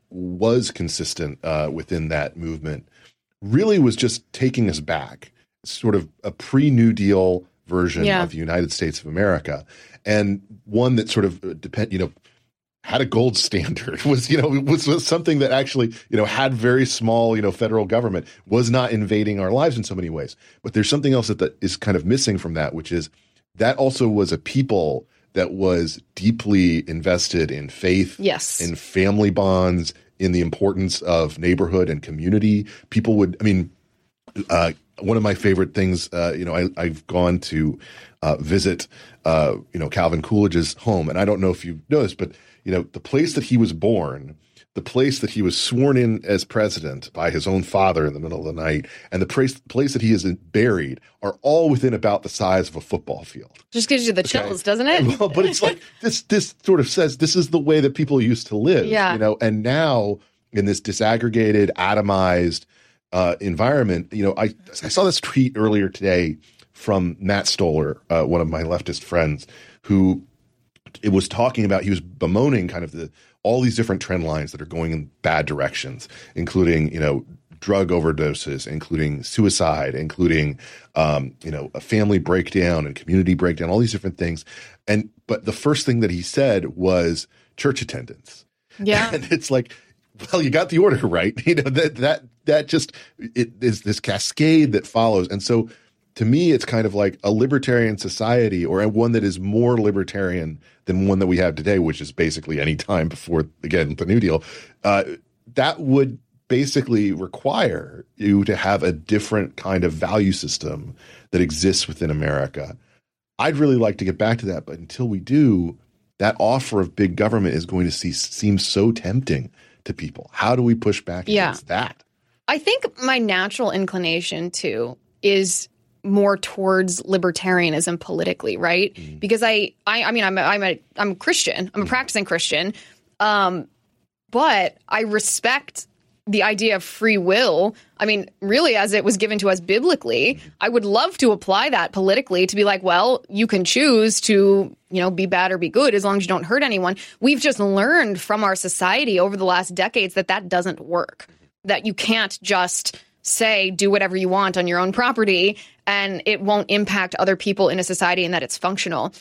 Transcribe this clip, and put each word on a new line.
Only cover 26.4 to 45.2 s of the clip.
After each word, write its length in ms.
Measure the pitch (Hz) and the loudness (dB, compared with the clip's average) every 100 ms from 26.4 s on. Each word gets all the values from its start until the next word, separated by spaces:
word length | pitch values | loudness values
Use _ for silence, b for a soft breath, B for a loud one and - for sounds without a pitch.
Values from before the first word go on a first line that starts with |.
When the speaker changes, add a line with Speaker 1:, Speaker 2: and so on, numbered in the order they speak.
| 104 98 90 82 76 | 2 4 4 2 -2
Speaker 1:
invested 640 | 80 80 87 - 87 76 | -4 0 0 0 -2 -2
in 160 | 67 71 | -4 -10
faith, 500 | - 92 95 92 - | -4 0 2 0 -2
Speaker 2:
Yes. 420 | 196 - - - | -2 -2 -4 -6
Speaker 1:
in 140 | 85 | -6
family 560 | 82 - 95 95 101 104 | -8 -6 0 2 4 2
bonds, 640 | 92 98 92 92 90 82 - b - | 2 2 2 2 0 -4 -10 b -4
in 140 | 95 | 0
the 80 | 90 | 0
importance 600 | 85 - 98 95 92 - | 0 0 -2 0 -2 -4
of 360 | 87 85 78 76 | 0 0 0 -2
neighborhood 500 | 87 90 87 92 85 | 0 0 2 0 0
and 140 | 78 | -2
community. 640 | - 78 85 107 107 104 104 B B | -8 -6 0 2 4 2 0 B B
People 260 | 113 117 107 | -2 2 2
would, 200 | 95 90 | 2 0
I 40 | |
mean, 260 | 107 92 85 _ _ _ _ _ _ - - | 0 2 0 _ _ _ _ _ _ -10 -2
uh, 240 | 85 85 78 _ - | 0 0 -4 _ -8
one 160 | 110 113 | -2 0
of 60 | |
my 120 | 107 | 0
favorite 400 | 95 104 92 87 | 0 2 2 0
things, 380 | 104 95 90 - | 0 0 0 -4
uh, 220 | 87 87 80 | -4 -4 -4
you 80 | |
know, 100 | 87 82 | -4 -2
I, 120 | 90 - | -2 -2
I've 300 | 87 78 - | -6 -6 -4
gone 320 | 90 87 90 | 0 2 0
to, 380 | - 78 78 65 B B B B | -2 -2 -2 -2 B B B B
uh, 140 | 78 76 | -2 -2
visit, 500 | 76 95 92 87 - B B B | 0 0 0 -2 -6 B B B
uh, 300 | 82 80 73 50 - | 0 2 2 -2 -6
you 80 | 85 | -8
know, 80 | 73 | -4
Calvin 320 | - 85 80 | 0 0 0
Coolidge's 520 | 76 104 101 85 78 | 0 2 4 2 -2
home. 340 | - 117 95 78 | -4 -2 0 0
And 100 | 87 | 0
I 60 | |
don't 160 | 101 98 | 0 2
know 100 | 95 | 0
if 140 | 87 | -2
you 160 | 85 80 - | -6 -12 -2
know 140 | 151 | 0
this, 120 | 147 | 0
but, 180 | - 92 b b b | -4 -10 b b b
you 80 | - | -4
know, 100 | 90 78 | -4 -4
the 80 | - | -10
place 320 | - 139 165 | -4 0 0
that 100 | - | -2
he 120 | - 123 | 0 2
was 160 | 104 | 2
born, 640 | 82 101 107 76 67 69 78 b b b | 0 0 0 -2 -8 -14 -20 b b b
the 80 | - | -14
place 380 | - 123 135 131 | -4 0 0 0